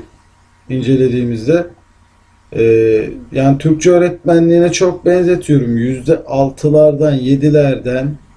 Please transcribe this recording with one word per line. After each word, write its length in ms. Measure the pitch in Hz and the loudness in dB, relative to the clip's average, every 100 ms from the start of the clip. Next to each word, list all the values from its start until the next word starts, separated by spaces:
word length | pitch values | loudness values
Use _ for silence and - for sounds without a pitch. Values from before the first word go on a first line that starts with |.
| - _ _ _ _ _ - | -10 _ _ _ _ _ -10
incelediğimizde, 960 | 131 120 131 127 123 120 113 113 170 175 - _ _ _ _ _ _ _ | -6 0 0 0 -2 -4 -4 -2 -2 -2 -12 _ _ _ _ _ _ _
e, 100 | - 113 113 113 110 - - - | -2 2 2 2 0 -2 -10 -10
yani 260 | 139 135 139 | -2 0 0
Türkçe 340 | 160 156 180 | 0 0 2
öğretmenliğine 800 | 175 175 175 175 170 170 170 175 | 2 2 -2 0 2 4 2 2
çok 340 | - 185 175 175 | 0 -2 -2 0
benzetiyorum. 720 | 180 175 175 - 143 120 117 | 0 0 -2 0 0 0 -2
Yüzde 460 | 123 127 147 160 | -4 -4 -2 -2
altılardan, 920 | - 135 135 135 151 151 151 139 156 | -2 -2 -2 -2 0 4 4 2 0
yedilerden, 1040 | 135 127 135 151 147 143 120 117 127 143 147 - | 0 0 0 2 2 2 0 -4 -4 -6 -8 -16